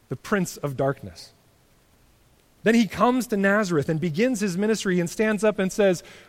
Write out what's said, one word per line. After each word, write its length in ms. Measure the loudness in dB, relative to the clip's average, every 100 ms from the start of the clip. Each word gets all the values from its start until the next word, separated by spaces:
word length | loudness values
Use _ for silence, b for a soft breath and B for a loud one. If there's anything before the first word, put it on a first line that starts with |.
| _
the 60 | -12
prince 420 | -4 -2 -2 -6
of 180 | -8 -2
darkness. 560 | -2 -4 -10 -18 -20 _ _ _ _ _ _ _ _ _ _ _ _ _
Then 120 | 2 2
he 120 | 2
comes 400 | 2 2 2 -2
to 100 | 0
Nazareth 500 | 2 2 2 0 0
and 140 | -2
begins 380 | -2 0 0 0
his 180 | -2 0
ministry 420 | 0 0 0 0
and 100 | 0
stands 340 | 0 0 2
up 140 | 0 0
and 140 | -2
says, 320 | 2 2 2 B B